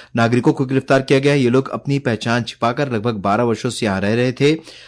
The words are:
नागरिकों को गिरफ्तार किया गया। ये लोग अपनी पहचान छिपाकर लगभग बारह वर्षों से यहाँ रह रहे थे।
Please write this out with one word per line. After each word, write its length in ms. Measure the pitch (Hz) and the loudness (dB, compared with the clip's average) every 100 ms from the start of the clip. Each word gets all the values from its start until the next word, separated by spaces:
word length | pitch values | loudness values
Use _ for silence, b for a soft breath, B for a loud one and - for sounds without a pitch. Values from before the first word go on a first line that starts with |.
| B 120 | B 0
नागरिकों 380 | 117 120 139 | 2 2 2
को 120 | 147 131 | 0 0
गिरफ्तार 360 | 131 - 135 | -2 2 0
किया 180 | 135 135 | 2 2
गया। 140 | 139 | 2
ये 160 | 143 120 | 2 2
लोग 200 | 127 139 | 2 0
अपनी 300 | - - 139 | -4 -4 -2
पहचान 440 | 127 110 117 120 | -2 -2 -2 -2
छिपाकर 480 | 113 - 117 113 139 | -4 -4 -4 -2 -4
लगभग 220 | 117 117 | -2 -4
बारह 300 | 107 98 107 | -2 0 0
वर्षों 260 | 120 110 127 | 0 0 -4
से 160 | - 107 | -2 -2
यहाँ 160 | 95 | 0
रह 140 | 101 117 | 0 0
रहे 160 | 127 | 0
थे। 260 | 123 143 160 B B | 2 0 0 B B